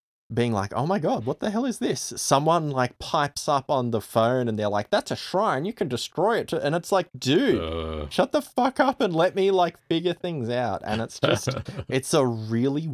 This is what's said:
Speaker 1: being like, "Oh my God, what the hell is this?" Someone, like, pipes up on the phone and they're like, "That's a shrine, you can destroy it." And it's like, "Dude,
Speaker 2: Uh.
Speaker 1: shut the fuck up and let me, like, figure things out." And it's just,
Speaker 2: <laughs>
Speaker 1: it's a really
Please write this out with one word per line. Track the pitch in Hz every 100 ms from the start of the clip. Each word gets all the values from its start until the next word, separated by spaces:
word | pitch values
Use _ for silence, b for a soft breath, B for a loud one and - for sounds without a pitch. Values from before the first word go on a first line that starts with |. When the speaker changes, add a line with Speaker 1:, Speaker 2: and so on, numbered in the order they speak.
| _ _ -
Speaker 1:
being | 113 120
like, | 107 98 -
"Oh | 156
my | 196
God, | 156 247 113
what | -
the | 214
hell | 208 262
is | -
this?" | 247 156 - 120
Someone, | - 139 156 170 151
like, | 131 123 -
pipes | - 165 143 - -
up | 143 -
on | 139 123
the | 113
phone | - 117 113 131 120
and | 107
they're | 104
like, | 104 104
"That's | 202 -
a | 131
shrine, | - 180 214 135 175
you |
can | - 170
destroy | 123 - - 190 220
it." | 113
And | 170 143 165
it's | -
like, | 196 180 127
"Dude, | 127 160 269 120
Speaker 2:
Uh. | 80 82 80 78 76
Speaker 1:
shut | - 262
the | 302
fuck | - - 247 -
up | 262 254
and | 220 160
let | 180
me, | 190 190
like, | 190 170 - -
figure | 165 175
things | 170 180 160 113
out." | 120 120 98 -
And | 110
it's | 117 -
just, | - 113 -
Speaker 2:
<laughs> | 131 - - -
Speaker 1:
it's | 131 -
a | 160 131
really | 113 110 113 131 143 160